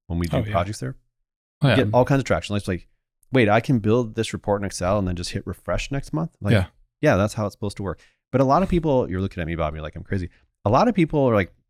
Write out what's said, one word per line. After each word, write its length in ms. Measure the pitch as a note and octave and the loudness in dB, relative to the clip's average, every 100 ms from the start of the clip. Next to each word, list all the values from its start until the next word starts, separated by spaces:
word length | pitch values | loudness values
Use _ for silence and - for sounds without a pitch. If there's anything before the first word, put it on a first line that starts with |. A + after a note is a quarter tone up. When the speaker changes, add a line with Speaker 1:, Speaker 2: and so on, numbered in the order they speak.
| - | -8
Speaker 1:
when 120 | E2+ | -4
we 80 | F2 | -2
do 120 | C3 | -2
Speaker 2:
Oh, 60 | |
yeah. 80 | G#2 | -2
Speaker 1:
projects 280 | G#2 F#2 G#2+ | -2 -2 -6
there, 160 | C3 - _ _ _ _ _ _ | -10 -12 _ _ _ _ _ _
Speaker 3:
Oh, 60 | C#3 | 2
Speaker 1:
we 40 | |
Speaker 3:
yeah. 60 | A#2 | 4
Speaker 1:
get 120 | G#2 | 4
all 120 | A#2+ | 2
kinds 160 | B2+ C#3 | 4 2
of 40 | |
traction. 320 | A#2+ F2+ - G#2 | 2 -2 0 -4
It's 120 | - | -2
like, 200 | F2 - _ _ _ _ | -6 -6 _ _ _ _
"Wait, 160 | C3 G#2 | 2 6
I 120 | A2 | 4
can 180 | - B2 | 4 0
build 360 | G#2 A#2+ A2+ | 2 2 0
this 180 | A2 G#2+ | -4 -6
report 280 | G2 - G2+ | -4 -2 -2
in 20 | G2 | -2
Excel 320 | - F2+ G#2 | -4 0 0
and 80 | F#2 | 0
then 100 | F2 | -4
just 140 | E2+ | -6
hit 160 | G2 G2 | -8 -8
refresh 440 | F#2+ - F2+ - | -10 -4 -4 -4
next 220 | C#3 - | -8 -6
month?" 240 | D#3 E3 - | -6 -6 -6
Like, 120 | G2+ | 0
Speaker 3:
Yeah. 140 | A2 F#2 _ _ _ | 0 0 _ _ _
Speaker 1:
yeah, 140 | D3+ F#2+ | 2 2
that's 180 | G#2 | 0
how 120 | - G#2 | -2 -6
it's 80 | |
supposed 220 | - G2+ - | -6 -10 -6
to 40 | |
work. 180 | F#2+ F2 _ _ _ | -10 -10 _ _ _
But 80 | B2+ | 0
a 40 | |
lot 180 | C3 D3+ | 2 2
of 60 | F#3+ | 2
people, 420 | F3 D#3 C3 F#2 | 0 2 0 0
you're 100 | F#2 | -2
looking 200 | F#2+ - | -4 -4
at 60 | D#2 | -6
me, 80 | |
Bob, 200 | D#2+ D#2 | -2 -4
you're 80 | D#2 | -4
like, 140 | D2+ E2 | -12 -14
"I'm 80 | |
crazy." 260 | G2 G2 F2 _ _ _ | -6 -6 -6 _ _ _
A 60 | G2+ | 0
lot 180 | B2+ A#3 | 2 2
of 60 | |
people 260 | G3+ D#3+ D3+ C3 | 2 0 2 2
are 80 | |
like, 180 | G#2+ F#2 _ | 2 0 _